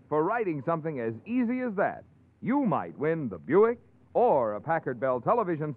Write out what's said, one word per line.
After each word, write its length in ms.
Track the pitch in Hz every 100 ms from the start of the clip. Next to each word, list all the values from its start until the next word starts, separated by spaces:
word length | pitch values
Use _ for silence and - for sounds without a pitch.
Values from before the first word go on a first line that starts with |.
| -
for 160 | 151
writing 360 | 165 233 202 151
something 360 | 131 165 156 139
as 160 | 113 110
easy 360 | 190 247 233 254
as 120 | 254 190
that, 260 | 147 71 - _ _ _
you 240 | 160 285 254
might 320 | 127 87 80
win 300 | 147 165 131
the 100 | 87
Buick, 400 | 73 175 226 240 - _ -
or 420 | 175 240 151 113
a 60 | 104
Packard 380 | 120 160 151 120
Bell 220 | 131 127
television 520 | 156 233 185 156 151